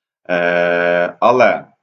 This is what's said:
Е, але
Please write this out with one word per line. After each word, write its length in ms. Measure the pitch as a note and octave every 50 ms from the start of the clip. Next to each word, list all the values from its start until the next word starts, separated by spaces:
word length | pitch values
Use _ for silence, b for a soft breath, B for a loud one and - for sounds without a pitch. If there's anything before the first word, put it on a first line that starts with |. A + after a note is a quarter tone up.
| _ _ _ _ _ F2
Е, 880 | F2+ F2 F2 F2 F2 F2 F2 F2 F2 F2 F2 F2 F2 F2 F2 F2 - -
але 440 | G2+ A2+ B2+ B2+ A#2 G2 E2+ - - - _ _